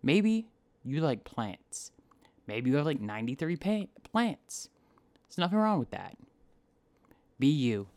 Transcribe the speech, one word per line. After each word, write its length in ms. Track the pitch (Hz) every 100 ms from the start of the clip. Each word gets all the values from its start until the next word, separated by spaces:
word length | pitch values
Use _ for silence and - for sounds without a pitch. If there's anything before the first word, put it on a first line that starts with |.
Maybe 440 | - 175 214 220 220 _ _ _
you 180 | 127 143
like 220 | 160 117
plants. 680 | - - 107 92 _ - - _ _ _ _ _ -
Maybe 240 | 107 127
you 60 | 135
have, 100 | 151
like, 160 | 147
ninety-three 540 | 104 107 117 135 160 170
pa-, 320 | 190 214 196 -
plants. 680 | - 220 233 - _ - - _ _ _ _ _ _
There's 120 | -
nothing 180 | 175 214
wrong 220 | 214 202
with 120 | 120
that. 260 | - 95 - - _ _ _ _ _ _ _ _ - _ _
Be 80 | 131
you. 400 | 151 123 107 98